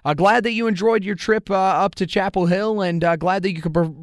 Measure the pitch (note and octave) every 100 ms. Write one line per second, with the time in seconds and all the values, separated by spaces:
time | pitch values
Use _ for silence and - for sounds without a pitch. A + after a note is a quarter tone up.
0 | C#3 D3+ F#3+ A#3+ A3+ A3+ A3+ F#3 G#3+ A3+
1 | F#3+ F#3+ - A3 - G3 F#3+ D#3+ G3 -
2 | F3+ G#3+ G3 F#3+ E3+ F#3 G#3+ G#3+ F#3 E3+
3 | E3+ E3 E3+ F#3+ F#3+ E3 D#3+ D#3+ E3 D3